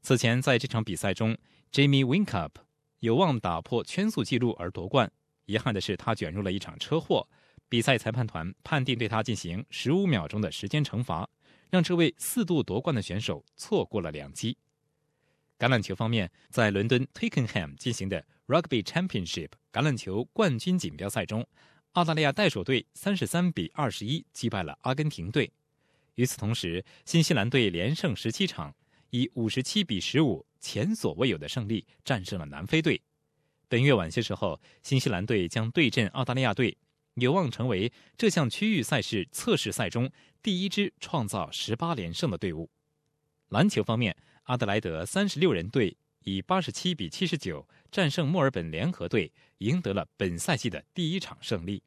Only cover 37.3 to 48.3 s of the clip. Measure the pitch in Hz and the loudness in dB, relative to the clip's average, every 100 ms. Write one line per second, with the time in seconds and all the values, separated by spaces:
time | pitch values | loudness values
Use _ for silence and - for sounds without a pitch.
37.3 | 175 156 - 123 95 110 - - _ 226 | 4 0 -2 -2 0 -2 -4 -20 _ 2
38.3 | 175 135 - 214 202 113 139 - 107 87 | 2 0 0 0 0 0 -2 0 -2 -4
39.3 | - - 214 - 92 104 120 131 - _ | -6 0 0 0 -2 -2 -2 -4 -6 _
40.3 | _ - 180 190 202 202 _ - 165 104 | _ -2 0 0 0 -2 _ -6 -4 -2
41.3 | 107 80 - - 113 170 151 85 82 165 | -4 -4 -6 -4 -2 -2 -2 -4 -2 -2
42.3 | 85 98 80 82 _ _ _ _ _ _ | -2 -4 -4 -10 _ _ _ _ _ _
43.3 | _ _ 104 196 156 104 113 113 - _ | _ _ 4 4 4 2 2 2 -2 _
44.3 | _ - 123 110 104 101 80 85 - 202 | _ -4 -2 2 0 0 -4 -4 0 0
45.3 | 143 175 98 82 135 101 - _ _ - | 2 2 2 0 2 0 -2 _ _ -4
46.3 | 98 - 185 170 - 185 170 95 - 180 | -4 0 0 0 -4 -4 -4 -6 -4 -2
47.3 | 160 95 76 - _ _ - 170 135 151 | -2 -4 -8 -12 _ _ 0 0 2 0